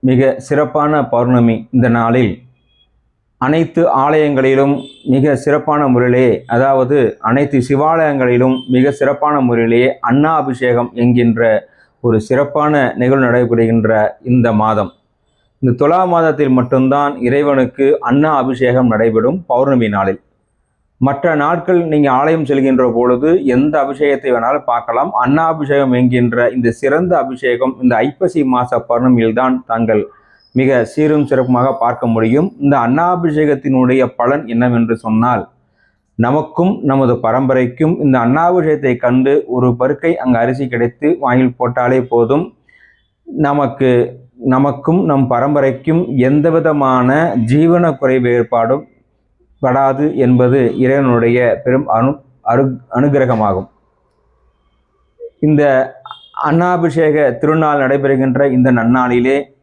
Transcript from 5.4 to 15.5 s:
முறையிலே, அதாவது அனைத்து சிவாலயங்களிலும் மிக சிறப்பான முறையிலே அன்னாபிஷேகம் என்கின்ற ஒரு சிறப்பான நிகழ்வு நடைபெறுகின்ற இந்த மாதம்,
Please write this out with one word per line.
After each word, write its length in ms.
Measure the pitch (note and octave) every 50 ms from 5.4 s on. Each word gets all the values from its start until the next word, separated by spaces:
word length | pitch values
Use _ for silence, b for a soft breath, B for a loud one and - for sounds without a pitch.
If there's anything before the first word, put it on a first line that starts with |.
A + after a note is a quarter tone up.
| - D3+ C#3+ D3 D3 - D3 D3 D3 C3+
முறையிலே, 400 | B2 A#2+ B2 B2 B2 B2 B2+ B2 G#2+ - -
அதாவது 520 | - A#2 A#2+ C3 C#3 C3+ C3+ C3 B2 C#3+ D3 B2+ G#2 - -
அனைத்து 400 | - A2 A#2+ C#3 D3 C#3+ D3 C3+ A#2+ C3
சிவாலயங்களிலும் 880 | C#3+ C3+ D3 D#3 E3 E3 D#3+ D3+ C#3+ C3+ B2+ B2 B2 B2 B2+ C3 C3 B2+ B2+ -
மிக 240 | B2+ B2+ B2+ C#3+
சிறப்பான 480 | C#3 - C#3+ C3+ C#3 C#3 D3 D3 D3 C#3+
முறையிலே 420 | C3 B2 A#2+ A#2 A#2 A2+ A#2 A#2+ B2 C3 - - - A#2+
அன்னாபிஷேகம் 800 | A#2+ C#3 D3 D#3 D#3+ D#3 C#3 C3+ C3 B2 C3 B2 A#2+ A#2+ A#2+ A#2
என்கின்ற 580 | - A#2 A#2 B2 B2 B2 A#2+ A#2 A2 A2+ A#2 A2+ G#2+ G#2 - b b b b b b b -
ஒரு 160 | A#2+ A2 G#2+
சிறப்பான 540 | G#2+ - C3 B2+ C#3+ - - D#3 D3 D3+ D3+ D3 C3 A#2+ -
நிகழ்வு 300 | - B2 B2 C3+ C#3 C3
நடைபெறுகின்ற 640 | B2 A#2 B2 B2 A#2+ A#2 A2+ A#2 A2+ A2+ A#2 G#2 A2 A2 G#2+ G#2+ G#2 - _
இந்த 300 | - B2 B2 B2+ A#2+ A#2
மாதம், 400 | A2 G#2+ G#2+ A2 A2 G#2 G2+ F2 - _ _ _ _ _ _ _ _ _ _ _